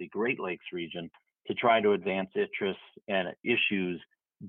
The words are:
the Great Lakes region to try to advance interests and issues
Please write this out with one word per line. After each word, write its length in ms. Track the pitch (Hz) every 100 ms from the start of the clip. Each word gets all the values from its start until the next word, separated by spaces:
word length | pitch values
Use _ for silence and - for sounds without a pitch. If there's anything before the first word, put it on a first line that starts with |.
the 80 | 90
Great 320 | 98 117 123
Lakes 260 | 95 85 -
region 360 | 90 82 87 82 - _ _ -
to 80 |
try 260 | 104 120 113
to 120 | 104
advance 380 | 98 98 95 92
interests 480 | 104 98 - 101 90 - - -
and 220 | 98 85 -
issues 580 | 110 113 - 98 90 82 - _ _ _